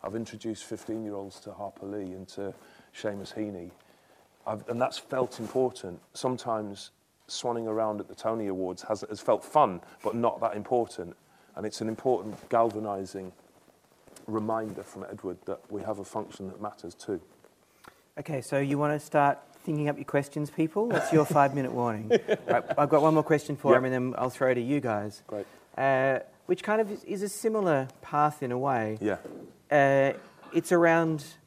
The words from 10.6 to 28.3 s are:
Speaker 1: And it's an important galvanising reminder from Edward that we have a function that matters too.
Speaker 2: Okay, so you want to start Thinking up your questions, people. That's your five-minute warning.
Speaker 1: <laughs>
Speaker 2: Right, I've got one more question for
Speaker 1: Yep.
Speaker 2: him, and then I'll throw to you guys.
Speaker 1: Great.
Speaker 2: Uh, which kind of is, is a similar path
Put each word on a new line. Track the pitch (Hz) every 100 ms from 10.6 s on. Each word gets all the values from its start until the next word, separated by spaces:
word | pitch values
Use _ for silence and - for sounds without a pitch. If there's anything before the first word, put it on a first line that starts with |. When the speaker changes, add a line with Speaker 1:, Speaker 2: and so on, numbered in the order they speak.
| 98 123 110 - 87 - _ _ _ -
Speaker 1:
And | 104
it's | -
an | 110
important | 110 131 117 104 101 -
galvanising | 117 117 107 107 98 95 95 92 - _ _ _ _ _ _ - - -
reminder | 107 107 110 110 98
from | 87 98 95
Edward | 104 95 90 -
that | 95 -
we | 101
have | 101 101
a |
function | 98 107 98 - 95
that | -
matters | 104 - 87
too. | - - 92 - _ - _ _ _ - _ _ -
Speaker 2:
Okay, | 147 143
so | - 139
you | 139 143
want | 147
to | 151 -
start | 151 143 139 - - -
Thinking | 151 147
up | 143
your | 143
questions, | 143 143 151 147
people. | - 160 208 233
That's | 175 -
your | 156 143
five-minute | 147 139 139 127
warning. | 120 120 107 110 240
Speaker 1:
<laughs> | - 208 -
Speaker 2:
Right, | 120 - -
I've | 147
got | 156
one | 156 156
more |
question | 151 147 - 143
for | 139
Speaker 1:
Yep. | 131
Speaker 2:
him, | 127
and |
then | 127 127 -
I'll | 123
throw | - 131
to | 123
you | 120 147
guys. | 123 104 104 - -
Speaker 1:
Great. | 104 95 - _ -
Speaker 2:
Uh, | 135 131 135 131 - _ -
which | 180
kind | - 214
of | 214
is, | 208 -
is | 196
a | 202
similar | - 226 220 185 143 127 -
path | - 147 151